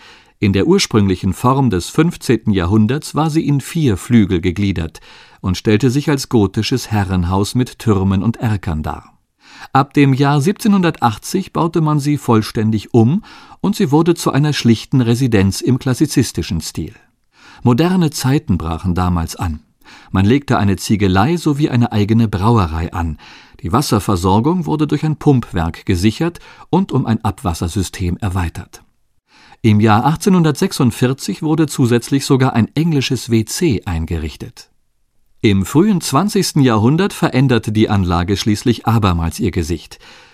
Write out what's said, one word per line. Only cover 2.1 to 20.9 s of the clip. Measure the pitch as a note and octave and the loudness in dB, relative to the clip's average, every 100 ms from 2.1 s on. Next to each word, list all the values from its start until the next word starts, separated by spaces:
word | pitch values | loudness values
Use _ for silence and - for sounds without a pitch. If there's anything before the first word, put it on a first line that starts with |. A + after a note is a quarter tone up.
| - - A2+ - | -2 -2 -2 0
Jahrhunderts | F#2+ E2+ A2 G#2+ C#3+ - | 0 2 2 2 -2 -4
war | D3 D#3+ | -4 -2
sie | D#3 - | -2 0
in | C#3+ | -2
vier | - E3+ C#3+ F#2 | -2 -2 0 0
Flügel | - A#2+ F#2+ F2+ | 2 2 4 0
gegliedert | F#2 E2+ G2+ F2 D#2+ - - - - _ | -2 -2 -2 -2 -6 -10 -20 -20 -20 _
und | F#2+ F2+ | -4 -2
stellte | - G#2+ C3+ | 0 2 2
sich | C3+ D3+ | 0 -2
als | C#3 - | -4 0
gotisches | A#2 G2 - G#2+ B2+ - | 2 2 0 -2 -4 -2
Herrenhaus | G#2+ F#2 F#2 F2 F#2+ G2+ | -4 0 0 0 -2 -2
mit | B2 B2+ - | -2 -4 -4
Türmen | A2+ G2 F#2+ F#2+ | 0 0 2 0
und | A2 - | -2 -2
Erkern | A#2 G#2 - D#2 | -2 -4 -4 -6
dar. | D2 - - _ _ _ _ - - | -6 -10 -14 _ _ _ _ -20 -4
Ab | C3+ C#3 | -2 0
dem | D3 C#3 | 2 4
Jahr | C3 C#3+ D3 | 4 2 2
siebzehnhundertachtzig | D3 - A3 G3 E3+ - A#2+ G#2 - F#3+ - | 2 0 2 2 2 0 -2 -2 -6 -6 -4
baute | - E3 E3+ | -2 0 0
man | D#3 D3+ | 0 0
sie | C#3+ C#3+ | 0 -2
vollständig | - A2 G#2 A#2+ G#2+ A2 - | 2 2 2 -2 -2 -2 0
um | A#2+ A2+ F#3+ - - - - | 2 4 2 -6 -20 -20 -6
und | F3+ G#3 | -4 0
sie | E3+ | 2
wurde | D3 E3+ E3 | 2 2 0
zu | - | 0
einer | C3+ D3+ | 0 0
schlichten | C3+ A#2 A2 - C3+ | 0 2 0 2 0
Residenz | A#2 A#2+ C3 G#2+ G2 - | 2 2 2 2 2 0
im | - B2+ | 0 0
klassizistischen | C3 B2 D3+ - A#2 - E2+ E2+ | 0 -2 0 0 -2 -4 -6 -6
Stil. | - - D#2 - _ _ _ _ - - | -6 -10 -12 -14 _ _ _ _ -20 -4
Moderne | A#2+ B2 E3+ F#3 D#3 | 0 2 2 2 0
Zeiten | - B2+ D3 - F2 | 0 0 0 0 -2
brachen | D#2+ D#2+ F#2 F2 | -2 -6 -4 -2
damals | F2+ E2+ E2 - | 0 -2 -4 -6
an. | E2+ D2+ _ _ _ - - | -6 -6 _ _ _ -20 -6
Man | F#2+ G2+ | 0 2
legte | C#3 C#3 B2 | 2 2 0
eine | G2+ F#2 | 0 -2
Ziegelei | - | -2